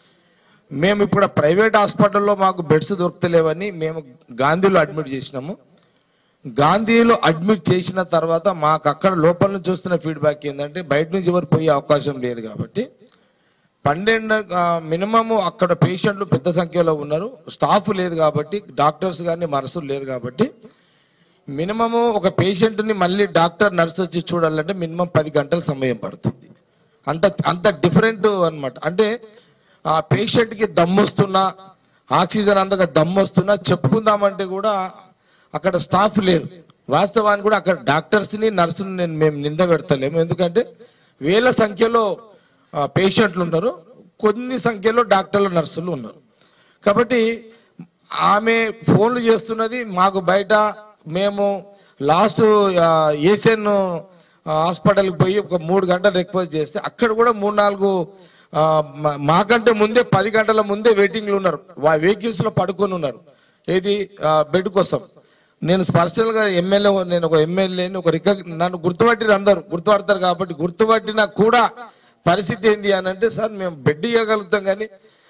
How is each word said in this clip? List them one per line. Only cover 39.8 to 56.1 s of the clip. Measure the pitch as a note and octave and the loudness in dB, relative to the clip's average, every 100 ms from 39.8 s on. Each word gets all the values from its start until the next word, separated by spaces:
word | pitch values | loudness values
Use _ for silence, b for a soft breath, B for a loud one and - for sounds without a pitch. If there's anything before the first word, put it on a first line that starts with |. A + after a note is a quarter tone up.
| - C#3 D3 E3 | 0 -2 0 -2
ఎందుకంటే | E3 F3 F3 F#3 B3 - b b b b | -2 -2 0 -2 -4 -10 b b b b
వేల | C#3+ G#3 B3 | 0 2 2
సంఖ్యలో, | A#3 G#3+ G3 A3+ A#3 G#3+ E3+ - b b b b D#3 | 2 -2 0 0 2 0 -4 -12 b b b b -6
ఆ, | C#3+ | -2
పేషెంట్లు | - F#3+ F#3+ G#3 F3 | 0 0 2 0 0
ఉన్నారు, | E3+ D#3+ A3+ - - - - - | -2 -2 -2 -6 -16 -20 -20 -4
కొన్ని | G#3+ G#3+ B3 B3+ | -2 -2 -4 -4
సంఖ్యలో | A#3 G#3+ G#3+ A#3 | -4 -2 0 0
డాక్టర్లు | A3 F#3+ F#3+ G#3 G3 | 2 0 2 0 0
నర్సులు | F3 C#3+ E3 F3 | 0 -4 -8 -8
ఉన్నారు. | D3+ G#2+ - _ b b b b b G#3 | -8 -10 -18 _ b b b b b 0
కాబట్టి | G#3 A#3 B3 A3+ A3+ - b b b F3 _ - | 0 2 0 0 -4 -12 b b b -20 _ -12
ఆమె | D3 E3+ G3+ A3+ A3+ A3 | -2 0 2 2 0 -2
ఫోన్లు | A3+ - - A3 B3 | -4 0 2 2 2
చేస్తున్నది | A3+ A3 - A3 A3+ B3 | 2 2 0 -4 -4 -4
మాకు | A3+ F3+ F#3+ F#3+ | -6 0 2 2
బయట. | F3 F#3+ F#3+ G#3+ G#3+ G#3+ G#3+ _ D#3 | 0 0 2 2 2 -4 -18 _ -8
మేము | F3 G3+ G3+ G3+ G3 F#3+ b b b | -4 -2 0 -2 -4 -10 b b b
లాస్ట్, | C#3 E3 G#3+ - A3 G#3 G3 F3 | 0 2 2 2 4 4 4 4
ఆ, | E3 D#3+ D#3 | 4 4 2
ఏసియన్, | D3+ D#3+ G#3 A3+ A3 G#3 | 2 2 4 2 2 0
ఆ, | G3+ F#3+ E3 D3+ b b b D#3+ | 0 0 -4 -10 b b b -4
హాస్పిటల్కి | D#3 E3+ E3+ G3+ G3 F#3+ D#3+ | 0 0 0 2 2 2 0
పోయి | F#3 G3+ | 0 0
ఒక | F3 F3 | -2 -4
మూడు | D#3+ F#3+ F3+ | 0 0 2
గంటలు | F3+ G3+ | 2 2